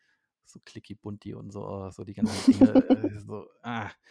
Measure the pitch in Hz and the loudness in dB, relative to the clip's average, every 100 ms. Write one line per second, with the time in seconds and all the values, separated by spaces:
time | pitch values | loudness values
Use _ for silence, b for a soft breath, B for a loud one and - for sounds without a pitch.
0 | _ _ _ _ _ - - 104 - 101 | _ _ _ _ _ -20 -20 -20 -16 -14
1 | 107 104 104 110 107 101 101 98 95 - | -12 -12 -12 -14 -12 -12 -10 -8 -10 -12
2 | 104 - 220 - - 233 262 262 - - | -14 -4 -4 2 4 6 8 6 6 2
3 | - - - 104 - _ 117 117 101 - | 0 -6 -10 -10 -12 _ -8 -6 -8 -12
4 | b | b